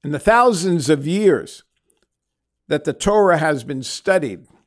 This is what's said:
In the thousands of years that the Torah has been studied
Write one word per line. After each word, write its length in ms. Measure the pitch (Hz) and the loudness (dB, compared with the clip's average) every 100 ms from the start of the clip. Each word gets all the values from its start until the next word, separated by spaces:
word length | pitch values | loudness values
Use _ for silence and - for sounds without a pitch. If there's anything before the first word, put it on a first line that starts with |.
In 80 | 147 | -6
the 60 | 143 | -4
thousands 720 | - 226 247 202 185 170 135 | 2 4 4 2 -2 -2 0
of 160 | 151 139 | 0 0
years 580 | 185 208 135 - - _ _ _ _ _ _ _ _ _ _ _ | 0 2 2 -2 -18 _ _ _ _ _ _ _ _ _ _ _
that 160 | 147 | -4
the 80 | 160 | -4
Torah 460 | - 196 208 196 165 | -4 0 2 4 2
has 260 | 156 147 | 0 -4
been 180 | 120 135 | -6 -10
studied 640 | 123 - - 190 143 104 _ _ | -10 -8 -2 0 -2 -10 _ _